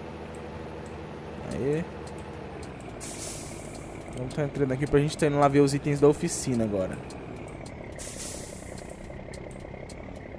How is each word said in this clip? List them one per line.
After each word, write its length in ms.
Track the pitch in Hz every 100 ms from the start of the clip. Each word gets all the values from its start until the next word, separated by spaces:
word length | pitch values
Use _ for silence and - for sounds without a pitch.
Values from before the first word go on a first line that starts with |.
| - - - - - - - - - - - - - - -
Aê. 300 | 67 131 151 170 - - - - - - - - - - - - - - - - - - - - - - 120
Vamos 160 | 131
tá 80 | -
entrando 300 | 143 139 135
aqui 140 | 131 147
pra 120 | 143
gente 180 | 151 -
tá 120 | 151
indo 100 | 143
lá 100 | 143
ver 120 | 143
os 120 | 143
itens 280 | 143 151 139
da 80 | 143
oficina 560 | 147 170 - - 120
agora. 340 | 110 101 92 - - - - - - - - - - - - - - - - - - - - - - - - - - - - - - - - - -